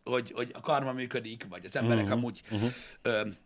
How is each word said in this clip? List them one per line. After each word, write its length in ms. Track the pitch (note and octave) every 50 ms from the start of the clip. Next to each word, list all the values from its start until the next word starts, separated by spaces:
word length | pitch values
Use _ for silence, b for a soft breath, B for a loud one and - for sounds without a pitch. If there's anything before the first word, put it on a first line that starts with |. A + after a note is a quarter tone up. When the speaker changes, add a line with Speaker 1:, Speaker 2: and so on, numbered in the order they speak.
| -
Speaker 1:
hogy, 280 | - B2 B2+ A#2 -
hogy 200 | - A#2+ B2 A#2+ -
a 60 | B2+
karma 320 | - - D3+ C#3 C3+ C3+ B2+
működik, 520 | B2+ B2+ B2 - B2 A2+ A2+ A2+ A#2 - F#2+
vagy 160 | F2 F2 F2+
az 100 | F#2 -
emberek 280 | C#3 A2+ A#2 A#2 A2 G#2
Speaker 2:
Mhm. 80 | G2 A2+
Speaker 1:
amúgy, 280 | A#2 B2 A#2+ G2+ - - -
Speaker 2:
Mhm. 140 | A2 G2+ A2 A#2+ B2 B B B B -
Speaker 1:
ö, 260 | - A#2+ A#2 G#2+ G#2+ G#2+ F#2+ - -